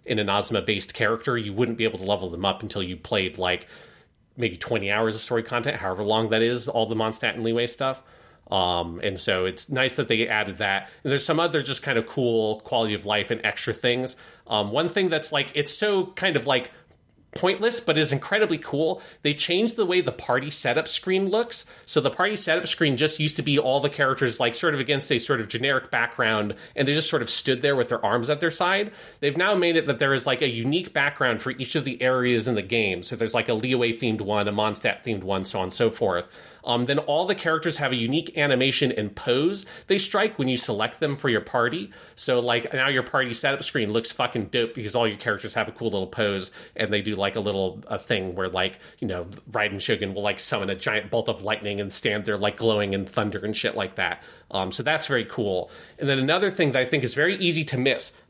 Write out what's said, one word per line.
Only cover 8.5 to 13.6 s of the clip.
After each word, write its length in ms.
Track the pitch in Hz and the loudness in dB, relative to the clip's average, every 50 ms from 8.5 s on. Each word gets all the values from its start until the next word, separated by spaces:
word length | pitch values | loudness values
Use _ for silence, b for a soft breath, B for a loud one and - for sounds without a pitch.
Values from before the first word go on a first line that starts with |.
Um, 480 | - 95 90 90 87 87 85 85 82 87 | 2 2 2 4 2 0 -2 -4 -6 -4
and 160 | - 101 92 | -4 -4 -4
so 280 | 90 - 110 95 92 92 | -2 0 0 0 2 0
it's 240 | 95 95 - - - | -2 -2 -6 -8 -4
nice 260 | 139 127 131 131 131 | 0 0 0 0 0
that 140 | 147 123 - | -2 0 0
they 180 | 117 110 113 | 2 0 2
added 320 | - 110 107 107 101 87 87 | 0 0 0 0 -2 -4 -2
that. 320 | 107 98 98 95 B B B B B | 0 0 0 0 B B B B B
And 80 | 131 | -2
there's 120 | 139 135 - | 0 0 2
some 140 | - 156 160 | 2 2 2
other 240 | 170 170 160 151 | 2 2 0 0
just 220 | 123 139 131 - - | -2 -2 -6 -4 -2
kind 120 | 143 127 | 0 0
of 120 | 113 113 - | 0 0 -2
cool 500 | - 139 123 120 113 113 110 107 107 - | -2 0 2 2 2 2 2 2 -2 -4
quality 320 | - - 131 117 113 107 104 | -4 -2 0 2 2 2 0
of 120 | 90 90 | -2 0
life 240 | 101 104 104 95 - | 0 0 0 2 0
and 100 | 117 - - | -2 0 0
extra 280 | 104 - - | -2 -2 -2